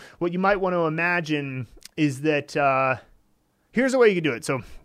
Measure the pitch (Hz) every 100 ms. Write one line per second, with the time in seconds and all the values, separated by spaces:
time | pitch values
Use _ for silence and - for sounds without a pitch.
0 | - - 175 175 190 202 185 180 160 156
1 | 175 175 156 151 139 131 120 - - -
2 | 151 131 151 147 143 156 139 131 131 127
3 | - _ _ _ _ _ _ - 262 254
4 | 233 180 156 117 - 135 - -